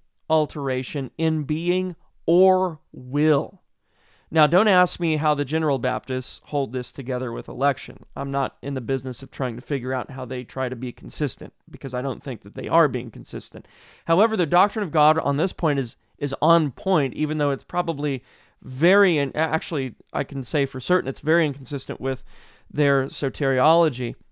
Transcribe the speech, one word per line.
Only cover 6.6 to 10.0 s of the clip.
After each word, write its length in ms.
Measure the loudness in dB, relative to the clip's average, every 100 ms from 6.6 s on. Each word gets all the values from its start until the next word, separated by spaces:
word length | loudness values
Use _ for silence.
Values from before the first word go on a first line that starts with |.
| -2
this 180 | -4 -8
together 400 | -10 -6 -4 -4
with 160 | -8 -10
election. 580 | -2 0 0 -10 -18 -14 -10
I'm 160 | -4
not 260 | -2 -4 -6
in 120 | -6
the 80 | -6
business 400 | -2 -4 -4 -10
of 80 | -14
trying 260 | -6 -6 -6
to 60 |
figure 320 | -6 -6 -2
out 180 | -4